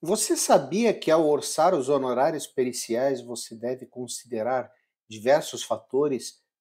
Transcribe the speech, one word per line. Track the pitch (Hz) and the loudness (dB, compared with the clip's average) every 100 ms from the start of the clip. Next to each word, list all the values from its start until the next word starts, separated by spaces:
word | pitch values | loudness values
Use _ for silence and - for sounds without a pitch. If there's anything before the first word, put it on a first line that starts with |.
Você | 156 208 - 320 | 0 -2 0 0
sabia | - 214 139 175 233 | 4 4 4 0 2
que | - - | 2 2
ao | 160 156 | 4 4
orçar | 147 - - 160 | 2 0 2 2
os | 185 127 | 2 2
honorários | 143 131 120 143 156 - | 0 0 0 0 0 -8
periciais | - 127 117 - 117 135 139 | -2 -2 -2 -4 0 0 -2
você | 120 117 - | -8 -12 -12
deve | 113 117 127 123 | -8 -8 -8 -10
considerar | - 123 - 120 117 110 127 120 _ _ _ _ | -14 -12 -12 -8 -4 -2 -2 -4 _ _ _ _
diversos | 110 107 147 156 113 | -6 2 2 2 -10
fatores, | - 107 - 131 147 127 - - _ _ | -6 -6 -2 0 0 -2 -6 -18 _ _